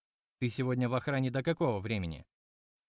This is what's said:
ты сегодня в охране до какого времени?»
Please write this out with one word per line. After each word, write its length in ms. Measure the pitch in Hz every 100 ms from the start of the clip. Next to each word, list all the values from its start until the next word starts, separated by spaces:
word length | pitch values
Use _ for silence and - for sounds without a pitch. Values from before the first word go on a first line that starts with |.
| _ _ _ -
ты 100 | 123
сегодня 400 | - 127 123 123
в 40 |
охране 380 | 127 - 135 131
до 100 | 131
какого 380 | 147 165 156 104
времени?» 460 | 104 107 85 73 - _ _ _ _ _